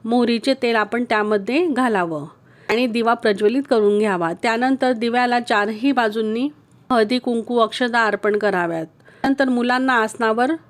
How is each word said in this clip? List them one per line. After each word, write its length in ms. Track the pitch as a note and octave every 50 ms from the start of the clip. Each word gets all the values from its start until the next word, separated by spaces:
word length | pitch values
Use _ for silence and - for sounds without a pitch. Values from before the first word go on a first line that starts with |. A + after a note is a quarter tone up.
| -
मोहरीचे 480 | A3+ A#3+ B3 A#3+ A#3 A#3 A3+ - C4+ C4+
तेल 220 | C4 - A#3 A3+
आपण 280 | A3 G#3+ G#3+ A#3 A#3+ B3
त्यामध्ये 640 | A#3+ A3+ G#3+ G#3+ G#3+ G#3+ G3+ G3 G#3 B3 D4+ F#4
घालावं 580 | E4+ C4 A#3+ C4 A#3+ G#3+ F#3+ F3 E3+ D#3+ D3 C#3+ D#3+ - _ _ _ - - - -
आणि 180 | G#3+ A#3 B3+
दिवा 260 | B3 G#3+ A#3 A3 A#3 A#3+
प्रज्वलित 500 | A#3+ - A3 G3+ F#3+ G#3+ G#3 A#3+ C#4 C#4 -
करून 300 | C4 A3 G#3 G3+ G#3 G#3
घ्यावा. 340 | G#3+ G#3+ F#3+ F3 E3+ E3 F3+
त्यानंतर 580 | - - A#3 A3+ A#3 B3 C4 C4+ B3+ C4 B3+
दिव्याला 480 | B3+ A3 A#3 A#3 A#3 B3 B3 B3 A#3+ B3
चारही 520 | A#3+ - A#3+ G#3 G3+ G#3 A3 G#3+ A#3+ C#4
बाजूंनी 580 | C4+ B3 A#3 A3 G#3 A3+ A3 G#3+ A3 A#3 C4 D4 - _ _ _ _ _ _ _
हळदी, 280 | C4 A#3 A3 G#3 B3 B3+
कुंकू, 380 | - B3+ A#3+ A#3 A3 - B3
अक्षदा 460 | A#3+ A3+ G#3+ - - B3+ A#3+ A3+ A#3 A3+
अर्पण 340 | G#3+ G#3 G3+ - G#3 G#3
कराव्यात. 480 | G#3 G#3+ G#3 F#3+ F3+ F3 E3+ E3 E3 D#3+ E3 _ _ _ - - - -
नंतर 260 | B3+ C#4 C#4 C#4 C4
मुलांना 440 | B3 A#3+ A#3+ B3 B3 B3+ C4 C4 B3+
आसनावर 580 | A#3 A3 A3 - - A3+ A3 A3 A#3 B3 C4+ E4 E4 -